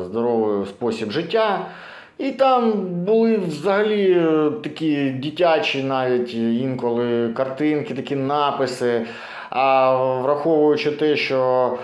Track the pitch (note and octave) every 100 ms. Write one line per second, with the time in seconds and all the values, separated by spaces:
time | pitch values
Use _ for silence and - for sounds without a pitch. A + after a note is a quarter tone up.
0 | F2+ A2 A#2+ A#2 G#2+ G2+ G2 - A#2+ A2+
1 | A2 C3 E3+ A3 A3 F#3 E3+ - - -
2 | - - C4+ A#3+ C4+ B3+ A3+ G#3 F#3 F3
3 | F3+ A3+ A3+ A3 F3 D3 F3 G3 G#3+ G#3
4 | F#3+ F3 E3 D#3 D3+ - D3 D3+ D#3 C#3+
5 | C#3 B2+ D3 D3 F3 D#3 D3 C#3 C3+ C3+
6 | B2+ B2 A#2+ A#2 A2+ A#2 C3 B2+ A#2+ A#2+
7 | A#2+ A#2 A#2 A2+ C3 C3 D3+ D3+ C#3+ C3
8 | B2+ C#3 C3+ D3 C#3+ C3 C3 - B2 A#2
9 | A2+ - - - - - C3+ C3+ C3 C3
10 | C3 B2+ B2+ D3 E3 D#3 D3+ D3 D3 D3
11 | D#3 C#3+ - C3+ B2+ B2+ B2 -